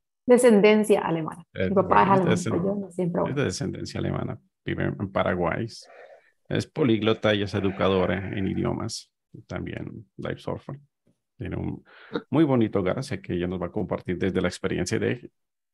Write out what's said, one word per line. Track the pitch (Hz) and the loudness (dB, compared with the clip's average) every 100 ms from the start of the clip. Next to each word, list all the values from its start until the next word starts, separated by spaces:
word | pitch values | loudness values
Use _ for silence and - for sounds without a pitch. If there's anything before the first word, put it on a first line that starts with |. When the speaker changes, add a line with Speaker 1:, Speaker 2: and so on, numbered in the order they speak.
| _ _ - | _ _ 4
Speaker 1:
Descendencia | 240 254 202 214 214 208 196 | 6 8 8 8 6 4 2
alemana. | - 165 156 - - - | 2 -4 -4 -10 -14 -4
Speaker 2:
Eh, | - | 0
Speaker 1:
Mi | 196 | 2
papá | 185 - | 4 4
es | - | 6
Speaker 2:
bueno, | |
Speaker 1:
alemán, | 98 - | 4 4
Speaker 2:
es | - | 0
de | 113 | 0
Speaker 1:
pero | 165 | -2
yo | 190 202 | -2 -4
nací | 190 - | -6 -4
en | 175 | -2
Speaker 2:
es | |
Speaker 1:
Paraguay. | - - | -2 -2
Speaker 2:
de | 135 110 | -2 -2
descendencia | 92 95 95 95 98 | -2 -6 -6 -8 -6
alemana, | 95 92 92 - _ _ | -4 -4 -6 -10 _ _
vive | 95 92 | -8 -4
en | 95 95 98 | -4 -4 -4
Paraguay. | 95 92 90 82 - 113 - - - - - _ _ - | 2 2 2 0 0 -6 -10 -20 -20 -20 -20 _ _ -4
Es | 104 - | -4 -2
políglota | - 135 110 107 110 107 | 0 2 4 2 2 2
y | 104 | 2
es | 98 104 | 0 -2
educadora | 95 95 95 95 90 95 95 101 | -2 0 2 2 2 -2 -4 -4
en | 95 | -4
idiomas, | 92 90 87 104 - - _ _ - - | -2 -2 -4 -6 -10 -16 _ _ -20 -12
también | 90 85 - - - - - | -10 -8 -10 -12 -14 -20 -12
life | - - | -10 -8
surfer. | - - - 143 _ _ _ _ _ - | -8 -8 -10 -16 _ _ _ _ _ -12
Tiene | 87 92 | -8 -6
un | 90 - _ - - - - | -6 -8 _ -20 -10 -10 -2
muy | 139 | 2
bonito | 151 127 107 110 | 4 4 2 0
hogar, | 90 - | 0 -2
así | 135 95 | -4 -8
que | - | -6
ella | 90 90 | -4 -4
nos | 92 | -4
va | 85 | -6
a | |
compartir | 107 95 101 - 90 | -6 -4 -6 -4 -2
desde | 95 92 | 0 0
la | 87 | -2
experiencia | - 95 82 90 110 | -4 -4 -4 -2 -2
de | 104 123 - _ _ _ _ | -2 -4 -10 _ _ _ _